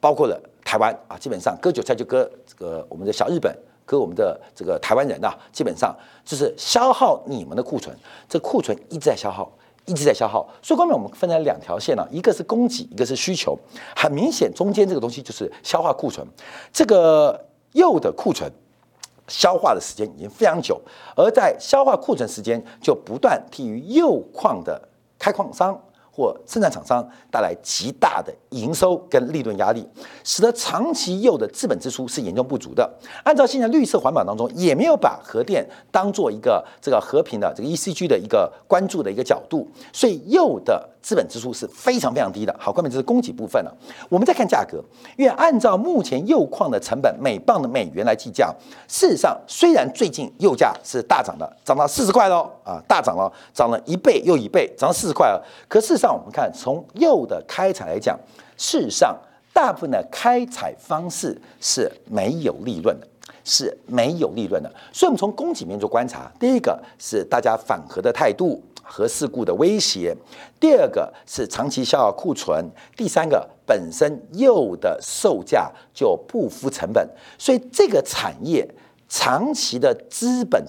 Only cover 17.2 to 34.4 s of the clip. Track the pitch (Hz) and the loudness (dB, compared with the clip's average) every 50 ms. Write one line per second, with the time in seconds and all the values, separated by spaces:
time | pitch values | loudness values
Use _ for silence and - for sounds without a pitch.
17.2 | 151 135 - - - _ _ _ _ _ - 285 370 339 208 151 - 85 - - | 6 4 2 -2 -10 _ _ _ _ _ 4 4 6 6 4 4 2 0 -2 -2
18.2 | - 202 151 - 78 71 - _ _ _ _ _ _ _ _ _ - - _ _ | -2 -2 -2 -2 -6 -10 -12 _ _ _ _ _ _ _ _ _ -20 -20 _ _
19.2 | _ - - - - 180 185 - 202 151 107 90 - - - - 107 - - - | _ -12 0 2 4 4 4 4 2 2 2 0 -2 -8 -8 -8 -8 -8 -8 -14
20.2 | 87 101 - - 226 180 160 175 - - 92 - - - - - - - - 139 | -16 -16 -2 2 2 2 2 0 -2 -4 -6 -6 -6 -14 -20 -20 -20 -4 2 4
21.2 | 170 226 226 247 202 160 - - - - - 269 269 269 214 - - - 220 - | 4 6 6 4 4 4 0 -2 0 2 4 4 6 4 2 2 0 -2 -2 -2
22.2 | 120 98 - 107 98 113 117 117 - - - _ - 156 127 - - - 110 143 | -2 -6 -6 -8 -4 -4 -4 -4 -6 -12 -20 _ 0 0 0 0 -2 -10 -2 0
23.2 | - 240 240 - - - - - 127 113 107 120 147 190 247 320 339 285 180 113 | 2 2 2 0 -2 -10 -12 -10 -8 -8 -8 -8 -10 0 2 4 4 4 2 0
24.2 | - - - - - 190 120 90 80 - 76 - - _ _ _ _ _ _ _ | -4 -8 -10 -2 0 0 0 0 -6 -8 -8 -10 -12 _ _ _ _ _ _ _
25.2 | - 202 - - 185 - - - 185 190 196 - - _ _ _ _ _ _ - | -2 -2 0 0 -4 -6 -2 -2 0 0 0 -4 -12 _ _ _ _ _ _ -2
26.2 | 131 101 - - - - - - 196 151 - 78 76 - 123 120 120 - - - | -2 -2 -2 -4 -12 -8 -2 0 0 0 0 -4 -2 -2 -2 -2 -2 -6 -14 -20
27.2 | _ _ - 117 101 82 87 - - - - - 92 131 - - - 160 - 92 | _ _ -2 -2 0 -2 -4 -8 -8 -6 -6 -6 -6 -6 -2 0 0 0 0 -2
28.2 | - - - - _ _ 131 123 107 139 165 - 190 185 175 175 180 - - 127 | -6 -8 -14 -16 _ _ -10 -8 -6 -4 0 2 2 2 2 0 -2 0 0 0
29.2 | 123 135 156 151 120 110 101 95 98 101 117 117 - - _ - - - - - | 2 0 -4 -6 -4 -4 -4 0 0 0 0 -2 -6 -12 _ -20 -20 -20 -20 -14
30.2 | - - - - 214 233 233 - - - - 175 247 339 302 - - 180 185 190 | -8 -6 0 2 2 2 2 -2 -6 -4 -4 -2 -2 -2 -2 -4 -4 -4 -4 2
31.2 | 226 247 175 123 110 - - - - 196 110 - - 131 - - 131 117 - 151 | 2 2 2 2 -2 -6 -4 -6 -4 -2 -2 -4 -4 -8 -8 -8 -8 -8 -8 -6
32.2 | 117 87 90 120 123 123 139 107 - 65 - - 120 - - - - - - - | -6 -4 -2 -4 -2 -2 -4 -6 -8 -4 0 0 0 0 -2 -12 -20 -20 -20 0
33.2 | - - 202 262 269 - 262 269 233 226 247 311 240 - - 180 - 127 170 135 | 2 2 4 4 4 2 2 0 0 2 2 2 2 2 0 0 0 0 0 0
34.2 | 92 95 104 107 | 0 -2 -2 -4